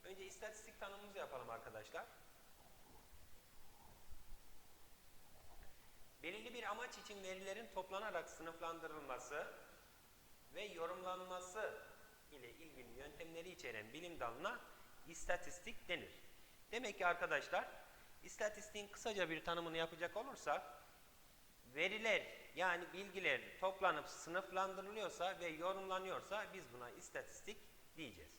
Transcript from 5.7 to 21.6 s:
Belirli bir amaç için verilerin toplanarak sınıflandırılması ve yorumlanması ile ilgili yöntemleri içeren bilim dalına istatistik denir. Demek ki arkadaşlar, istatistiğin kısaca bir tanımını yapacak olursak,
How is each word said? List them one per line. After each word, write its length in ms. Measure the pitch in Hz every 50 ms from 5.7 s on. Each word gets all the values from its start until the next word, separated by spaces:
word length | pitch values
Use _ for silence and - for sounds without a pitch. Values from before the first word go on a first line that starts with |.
| - - - - - - - - - - -
Belirli 300 | 165 190 214 220 240 233
bir 100 | 240 226
amaç 340 | 196 208 226 247 - -
için 260 | 208 190 - 208 202 190
verilerin 440 | 190 185 190 196 196 196 220 233 214 -
toplanarak 560 | 190 185 - 196 190 220 214 185 170 156 -
sınıflandırılması 1160 | - - 160 165 165 165 170 165 165 165 160 156 151 156 143 135 127 120 - - 143 151 190 - - - - - - - - - - - - - - - - - - - - - -
ve 80 | 165 214
yorumlanması 1080 | 208 180 165 165 170 180 185 185 185 185 185 185 185 185 180 175 180 - 214 208 - - - - - - - - - - - - -
ile 180 | 147 139 123 117
ilgili 500 | 113 101 98 - - 131 123 117 117 127
yöntemleri 500 | 139 151 147 - - 165 165 165 165 185
içeren 440 | 175 - - 127 113 110 104 110 117
bilim 260 | 156 175 175 170 139
dalına 400 | 131 117 113 127 165 208 247 240 - - - - - - - - -
istatistik 800 | 151 165 - - - 180 175 - 151 143 - - 220 - - -
denir. 240 | - 175 151 107 90 - - - - - - - - - - - -
Demek 260 | - 233 254 214 202
ki 80 | - 190
arkadaşlar, 640 | 175 170 - 185 160 156 143 135 - - 190 247 - - - - - - - - - - - -
istatistiğin 640 | 185 - - 220 214 208 208 202 - - 214 202
kısaca 420 | 202 - - - 233 214 196 180 160
bir 160 | 160 156 -
tanımını 320 | 180 170 170 170 165 160
yapacak 400 | 165 165 165 170 156 170 170 -
olursak, 440 | 202 240 277 240 - - 151 143 185 - - - - - - - - - - - - - - - - - - - -